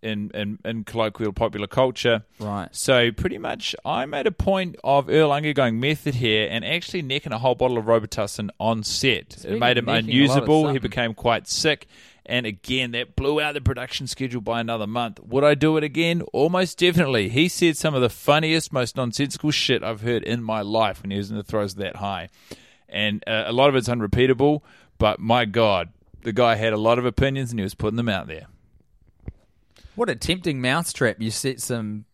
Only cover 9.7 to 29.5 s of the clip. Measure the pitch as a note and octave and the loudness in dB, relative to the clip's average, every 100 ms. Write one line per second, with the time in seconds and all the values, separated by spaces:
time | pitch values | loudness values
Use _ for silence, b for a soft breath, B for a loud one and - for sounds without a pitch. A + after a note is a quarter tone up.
9.7 | B2+ - A2+ A2 A#2+ C#3 C3 C#3 D#3 D#3 | 2 2 -2 2 4 6 4 4 4 4
10.7 | C3+ A2+ A2+ A#2 A2 - A2+ - - D#3+ | 0 -2 -4 -4 -2 0 0 -2 -2 0
11.7 | C#3+ - b b b - A#2+ A#2 G2 - | -2 -6 b b b -4 -4 -2 -8 -4
12.7 | C3 B2+ A#2 A#2+ - C#3 D3+ D3+ D3 B2 | -2 -2 -4 -6 -2 0 0 0 -2 -2
13.7 | B2+ B2+ - C3 - C3 A#2+ G#2 A#2 A#2 | -2 -6 -8 -8 -6 -6 -4 -4 -4 -2
14.7 | A#2 G#2 A#2 A#2+ G2+ - B2+ D3 D3 D3+ | -4 -4 -4 -6 -8 -4 2 4 6 4
15.7 | D#3 D3+ C3+ E3+ E3+ - - D3+ F3+ F#3 | 4 2 2 0 0 -2 2 2 2 0
16.7 | - F3 F3 D#3 B2 F#2+ A#2 E3+ - E3+ | 2 2 4 4 2 2 2 0 4 2
17.7 | D#3 E3+ C#3 B2 - - D3 D#3+ D#3+ - | 2 0 2 0 0 2 2 4 0 0
18.7 | C#3 A#2+ - B2+ A2 C#3+ - D3+ C#3+ - | -4 -4 -2 -4 -2 -4 -2 -2 0 2
19.7 | B2 F#2+ A2 A2 A#2 - A#2+ A2+ A2 G2+ | 0 0 -6 -2 -2 0 -4 -2 -4 0
20.7 | A2 G#2+ F#2+ G2+ G2 G2+ G#2+ G2+ A2 G#2 | 2 2 0 -6 -4 -4 -8 -4 -2 -2
21.7 | F#2+ F#2+ - G2+ F#2+ E2+ B B B B | -4 -8 -6 -6 -6 -10 B B B B
22.7 | B B - G#2 G#2 - A2 A2 A#2 C#3 | B B -2 -2 -2 -2 -2 0 4 4
23.7 | C3+ A#2+ A#2+ G#2+ G#2+ C3 B2 C#3+ D3+ b | 4 0 -2 -2 2 4 4 2 2 b
24.7 | b b _ A2 G2+ A2 A#2+ A2+ G#2+ A2 | b b _ 0 2 0 2 2 2 4
25.7 | F#2+ E2+ _ _ - A#2 G#2+ A#2+ A2 A2+ | 4 -2 _ _ -10 -4 2 4 4 2
26.7 | G#2+ A2 A#2+ B2 A2 C3+ C3+ B2+ A#2 G2 | 2 4 4 2 0 0 0 -4 -4 -6
27.7 | - G#2+ A2 A#2+ F#2+ A#1+ D#2 - _ _ | -2 -4 -2 -2 -2 -4 -12 -14 _ _
28.7 | _ _ _ _ _ - - _ | _ _ _ _ _ -18 -18 _